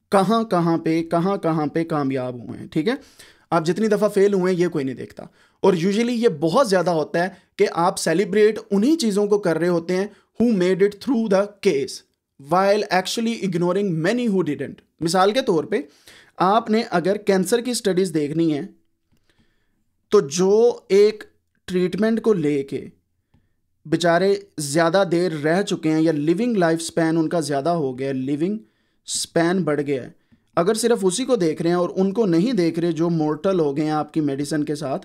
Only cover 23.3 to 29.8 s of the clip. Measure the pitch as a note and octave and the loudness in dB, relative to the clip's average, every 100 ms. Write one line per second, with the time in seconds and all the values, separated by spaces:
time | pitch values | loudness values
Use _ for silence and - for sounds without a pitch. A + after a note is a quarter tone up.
23.3 | _ _ _ _ _ D#3 D#3 E3+ E3+ F#3+ | _ _ _ _ _ -4 0 2 2 2
24.3 | G3+ - - C#3+ D3 E3 F3+ F#3+ E3+ F3+ | 0 -4 -10 -4 0 2 2 2 2 0
25.3 | D#3 D3 F3 G3+ F3+ D#3+ D#3 D#3+ D#3 D3+ | -2 0 0 0 -2 0 2 2 2 0
26.3 | F3 A#3+ G#3+ E3 E3 E3 - E3 E3 D#3 | 0 0 0 2 0 -2 -2 0 0 0
27.3 | F3 C#3+ C#3 D3 E3+ C3+ B2+ C3+ C3 C3 | -2 -2 -2 0 0 -2 -4 -4 -4 -4
28.3 | C#3+ F3 G#3+ - _ _ _ - - - | -2 -2 -4 -10 _ _ _ -10 -8 -6
29.3 | - E3 F#3 D3+ D3 | -2 0 0 0 -2